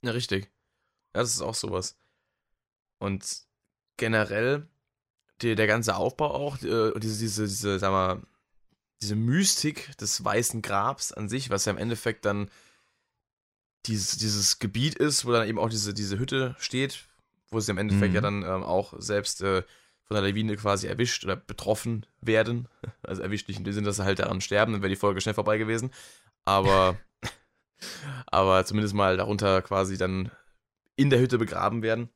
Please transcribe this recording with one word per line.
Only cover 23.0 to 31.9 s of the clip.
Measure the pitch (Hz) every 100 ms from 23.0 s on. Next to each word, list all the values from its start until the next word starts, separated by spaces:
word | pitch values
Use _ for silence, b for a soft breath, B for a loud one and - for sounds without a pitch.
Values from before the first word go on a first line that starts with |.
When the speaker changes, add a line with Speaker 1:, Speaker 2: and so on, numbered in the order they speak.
Speaker 1:
Also | - 95
erwischt | 95 104 -
nicht | 101
in |
dem | 95
Sinne, | 101 104
dass | 98
sie |
halt | 98 95
daran | - 92
sterben, | - 101 113
dann | 107
wäre | 95
die | 95
Folge | 101 95
schnell | 110
vorbei | 107 101 107
gewesen. | 110 113 127 B B B B _ -
Aber, | 98 95 95 92 92 - _
<laughs> | - - _ _ _ _ - - 143 131 -
aber | - 95 95
zumindest | 92 104 104
mal | 101 98 92
darunter | 101 104 104 95
quasi | - 98 95 95
dann | 92 95 90 b b _ _ _ _ -
in | 143
der | 127
Hütte | 127 120
begraben | 110 90 98 113
werden. | 110